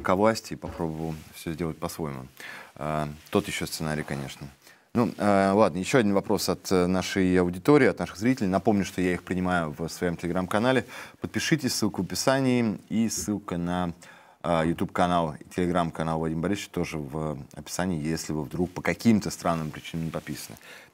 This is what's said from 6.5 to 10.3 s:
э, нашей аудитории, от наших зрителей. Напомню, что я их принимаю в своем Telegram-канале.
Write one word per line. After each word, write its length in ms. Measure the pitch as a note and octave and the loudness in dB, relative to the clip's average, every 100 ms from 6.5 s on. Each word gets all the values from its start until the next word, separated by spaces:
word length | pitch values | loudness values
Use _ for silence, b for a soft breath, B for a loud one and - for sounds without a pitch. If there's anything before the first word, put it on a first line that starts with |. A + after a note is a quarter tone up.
| F2 - | -2 2
э, 140 | F#2 F2+ | 4 4
нашей 500 | F#2 F2+ G2+ F#2 F2+ | 2 0 2 4 4
аудитории, 480 | F2+ F2+ - D3 A#2 | 4 2 6 8 6
от 100 | E2+ | 4
наших 180 | F2 - | -4 -2
зрителей. 320 | A2+ C3 G2+ | 0 2 2
Напомню, 360 | F#2+ A#2 G2+ | 2 4 2
что 180 | F2+ - | 0 0
я 100 | F2+ | 0
их 100 | F2 | 0
принимаю 520 | - F#2 F2+ F2+ D#2 D2 | -2 -2 0 0 0 -4
в 100 | E2 | -8
своем 260 | - F2+ E2+ | -2 -2 -2
Telegram-канале. 680 | F2 | -2